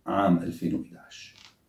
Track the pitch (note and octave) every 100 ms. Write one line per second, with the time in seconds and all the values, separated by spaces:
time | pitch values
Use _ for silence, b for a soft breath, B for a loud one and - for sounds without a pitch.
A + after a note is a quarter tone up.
0 | - G2 F#2+ F2 E2+ - F2+ - - -
1 | - - - - - _